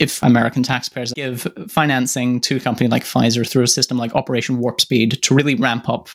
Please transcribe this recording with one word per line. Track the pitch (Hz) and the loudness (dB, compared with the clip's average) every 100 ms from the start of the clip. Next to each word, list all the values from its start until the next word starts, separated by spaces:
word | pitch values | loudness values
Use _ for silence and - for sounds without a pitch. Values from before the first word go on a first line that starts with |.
if | 135 - | -2 0
American | 127 120 117 131 | 4 4 2 0
taxpayers | 127 127 - 131 120 | -2 -2 -6 -8 -8
give | 139 135 123 - - 135 | -8 -8 -6 -8 -10 -4
financing | 160 151 131 127 131 123 123 | 0 2 2 0 -2 0 0
to | - 135 | 0 -2
a | |
company | 127 - 120 | -2 0 2
like | 120 | 0
Pfizer | - 123 117 117 113 | 0 0 2 0 0
through | 131 | 2
a | 120 | 2
system | - - 123 | 0 -2 -2
like | 117 | -2
Operation | - - 120 - 123 | -2 -2 -2 -2 -2
Warp | 120 - | -2 -2
Speed | - 123 113 - | 0 2 2 0
to | - | 2
really | 135 143 | 4 4
ramp | 120 127 120 - | 2 0 -2 -4
up | 117 - | -6 -6